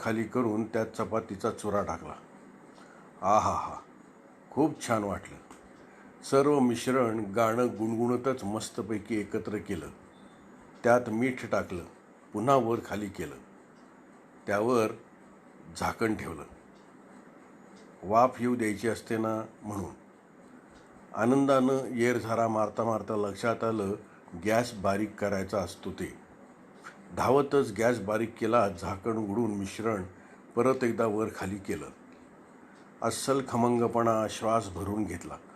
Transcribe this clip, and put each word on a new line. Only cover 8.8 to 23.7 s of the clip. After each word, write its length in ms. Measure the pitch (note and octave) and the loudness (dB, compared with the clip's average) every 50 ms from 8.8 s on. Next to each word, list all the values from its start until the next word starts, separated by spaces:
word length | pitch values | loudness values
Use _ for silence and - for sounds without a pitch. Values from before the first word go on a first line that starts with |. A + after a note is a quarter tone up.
| A2 F#2+ A2+ G#2 F#2+ - A#2 G#2 | -6 -4 -4 -6 -4 -2 -2 -2
एकत्र 360 | G2+ G2 - A2 - - G2+ | -2 -2 -4 -4 -4 -4 -6
केलं. 320 | G#2 F2 - G2+ E2 D2+ D2 - - - - - - - - - - - - - - - - - - - | -6 -4 -4 -6 -6 -6 -10 -14 -18 -20 -20 -20 -20 -20 -20 -20 -20 -20 -20 -20 -20 -20 -20 -8 0 4
त्यात 240 | A#2+ A#2 B2 A#2+ A2+ | 6 6 6 4 2
मीठ 420 | G#2+ A2+ B2 C3+ D3 - - A2 | -2 0 0 0 -2 -4 -6 -2
टाकलं, 340 | A2 G2+ F#2 - G2 F2 D#2+ - - - - - - - - - - | -2 -2 -2 -2 -6 -8 -8 -10 -16 -20 -20 -20 -20 -20 -16 -10 -6
पुन्हा 240 | G#2 G#2 C3+ C#3 | -2 2 4 4
वर 220 | C3+ A#2 A2+ A#2 A2+ - | 4 4 2 0 -2 -2
खाली 220 | - G#2 G2+ G#2 G2 | -4 -6 -6 -6 -6
केलं, 260 | F#2 - E2+ D2 C#2+ - - - - - - - - - - - - - - - - - - - - - - | -6 -8 -8 -10 -10 -14 -18 -20 -20 -20 -20 -20 -20 -20 -20 -20 -20 -20 -20 -20 -20 -20 -20 -20 -20 -10 -4
त्यावर 440 | - G2+ G2+ G#2+ A#2+ B2+ A#2 A2 G#2+ - - - - - - - - - - - - - - - - - - | 0 0 2 4 4 4 4 4 2 0 -6 -14 -20 -20 -20 -20 -20 -20 -20 -20 -20 -20 -20 -20 -14 -8 -6
झाकण 340 | - - - - A#2 A2+ G#2+ | -4 -4 -2 0 0 0 0
ठेवलं. 280 | F#2+ F#2 E2 E2 D2+ D2 - - - - - - - - - - - - - - - - - - - - - - - - - - - - - - - - | -2 -4 -8 -10 -10 -12 -16 -18 -20 -20 -20 -20 -20 -20 -20 -20 -20 -20 -20 -20 -20 -20 -20 -20 -20 -20 -20 -20 -20 -20 -20 -20 -20 -20 -20 -20 -10 -2
वाफ 340 | F2+ G#2 A2+ B2 B2+ - - | 2 6 6 6 6 4 2
येऊ 160 | A#2 B2 B2 | 0 0 0
द्यायची 320 | - A2+ G#2+ G#2+ G2+ A2+ A2+ | 2 2 0 0 0 0 -2
असते 280 | G#2 G#2 - - A#2 | -2 -2 -4 -4 -2
ना 280 | A2+ A2 A2 A2 A2 A2 A2+ - - - | -2 0 0 -2 -2 -4 -8 -12 -14 -10
म्हणून. 280 | G#2+ G#2 G2 F#2 D2+ C2 - - - - - - - - - - - - - - - - - - - - - - - - | -8 -6 -6 -6 -8 -10 -14 -20 -20 -20 -20 -20 -20 -20 -20 -20 -20 -20 -20 -20 -20 -20 -20 -20 -20 -20 -20 -20 -10 -4
आनंदानं 640 | - G#2+ A#2 C3 C#3 C#3 C#3 C#3 C3 B2+ B2+ C3+ C3 C3 G#2 B2+ | 0 2 4 4 4 4 4 4 4 4 4 2 0 0 -2 -2
येरझारा 540 | A#2 A#2 A#2+ B2 A#2+ G2+ A2+ A2+ A2 A#2 A2+ | 0 2 2 2 0 -2 -2 0 0 2 2
मारता 360 | A2 A2 G#2+ G#2 G2+ - A2+ | 2 0 0 0 0 -2 0
मारता 320 | A#2 A2+ G#2+ G2+ G2 A2 | 0 0 -2 -2 -2 -2
लक्षात 480 | G#2 G#2 G2+ G2 - - A#2 A2 A2 A2+ | -2 -2 -2 -4 -2 -2 -2 0 0 0
आलं 300 | A2+ | -2